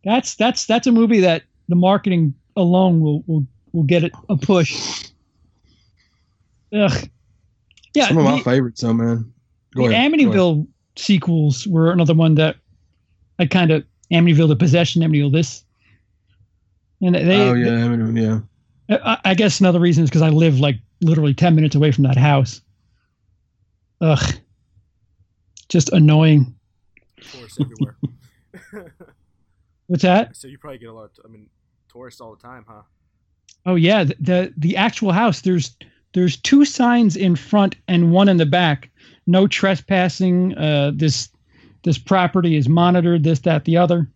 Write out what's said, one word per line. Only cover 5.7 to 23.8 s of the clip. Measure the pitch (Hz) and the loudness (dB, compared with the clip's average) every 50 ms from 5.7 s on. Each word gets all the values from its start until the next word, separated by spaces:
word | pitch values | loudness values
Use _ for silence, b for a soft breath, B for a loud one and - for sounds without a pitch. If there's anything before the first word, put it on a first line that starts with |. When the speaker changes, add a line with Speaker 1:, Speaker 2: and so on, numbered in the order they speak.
| _ _ _ _ _ _ _ _ _ _ _ _ _ _ _ _ _ _ _ _ 208 | _ _ _ _ _ _ _ _ _ _ _ _ _ _ _ _ _ _ _ _ -2
Speaker 1:
Ugh. | 214 202 175 - - - - _ _ _ _ _ _ _ _ _ _ _ _ _ _ _ _ - | 0 0 0 -2 -4 -8 -12 _ _ _ _ _ _ _ _ _ _ _ _ _ _ _ _ -2
Yeah, | 294 254 196 | 0 0 2
Speaker 2:
Some | 151 | 2
of | 165 147 | 2 2
my | - 127 131 | 2 0 0
Speaker 1:
the, | - | -2
Speaker 2:
favorites, | 120 123 139 127 120 113 - | 0 0 0 -2 -4 -8 -6
though, | 123 117 113 | -4 -2 -2
man. | 117 117 117 117 117 113 113 _ _ _ _ _ _ _ _ _ | -2 -2 -2 -4 -4 -6 -10 _ _ _ _ _ _ _ _ _
Go | 131 127 | -2 0
Speaker 1:
the | - 214 | 0 2
Speaker 2:
ahead. | 226 254 294 | 0 0 0
Go | 320 | 0
ahead. | 302 277 208 - | 2 0 2 2
Speaker 1:
Amityville | 196 180 175 160 147 151 - _ _ _ _ _ | 2 0 2 0 -2 -4 -8 _ _ _ _ _
sequels | - - - 202 165 - 180 165 160 151 147 131 - - | -10 -2 0 0 0 0 -2 -2 0 0 0 -2 -4 -6
were | 202 170 160 160 165 180 | -4 0 0 0 2 2
another | 180 165 147 165 | 0 0 2 2
one | 160 165 160 156 | 2 2 2 2
that | 147 156 156 - _ _ _ _ _ _ _ _ _ _ _ _ _ _ _ _ - | 2 0 0 -4 _ _ _ _ _ _ _ _ _ _ _ _ _ _ _ _ -6
I | 175 | -4
kinda, | 139 - 185 175 160 160 151 - _ _ _ _ _ | 0 0 0 2 2 0 -2 -4 _ _ _ _ _
Amityville | 170 165 170 175 160 151 165 151 | 0 2 2 4 4 4 4 2
The | 151 | 2
Possession, | 107 180 156 131 170 170 - - 170 | 0 0 0 2 0 0 0 -2 -2
Amityville | 160 160 156 147 143 143 | -2 0 0 -2 0 0
this. | 135 190 - - - - _ _ _ _ _ _ _ _ _ _ _ _ _ _ _ _ _ _ _ _ _ _ _ _ _ _ _ _ | -2 -2 -2 -4 -8 -20 _ _ _ _ _ _ _ _ _ _ _ _ _ _ _ _ _ _ _ _ _ _ _ _ _ _ _ _
And | 190 180 175 | -2 -2 0
they, | - 151 175 185 202 202 127 | 0 0 0 2 2 2 2
Speaker 2:
Oh, | 123 | 0
yeah, | 123 120 | 0 0
Speaker 1:
they, | 120 117 | -2 -2
Speaker 2:
Amityville, | 117 117 120 120 117 113 110 104 113 113 110 110 107 107 - _ _ _ _ _ _ _ - | -2 -2 -2 -2 -4 -4 -4 -2 -2 -2 -2 -2 -4 -6 -12 _ _ _ _ _ _ _ -4
yeah. | 208 - - | -4 -4 -2
Speaker 1:
I, | 226 226 - - 196 | -4 -6 -2 -2 -2
I | 190 | 0
guess | 170 214 196 - - | 2 0 0 2 2
another | 196 185 175 175 | 2 2 2 2
reason | 175 175 165 151 165 | 2 2 2 2 0
is | 139 | 0
'cause | - 160 160 | 2 2 2
I | 160 | 2
live, | 151 156 165 160 139 127 | 2 2 2 2 2 2
like, | 143 143 123 110 _ _ _ _ | 0 -2 -2 -6 _ _ _ _
literally | 180 156 165 160 151 143 135 | -2 0 0 0 0 -2 0
ten | - 165 175 160 | 0 2 2 4
minutes | 156 156 151 - | 2 2 2 2
away | 143 151 151 120 | 2 2 2 2
from | - 139 | 0 0
that | 131 131 | 0 2
house. | 131 131 147 143 139 120 - - - _ _ _ _ _ _ _ _ _ _ _ _ _ _ _ _ _ _ _ _ _ _ _ _ | 2 2 2 2 0 0 -4 -6 -20 _ _ _ _ _ _ _ _ _ _ _ _ _ _ _ _ _ _ _ _ _ _ _ _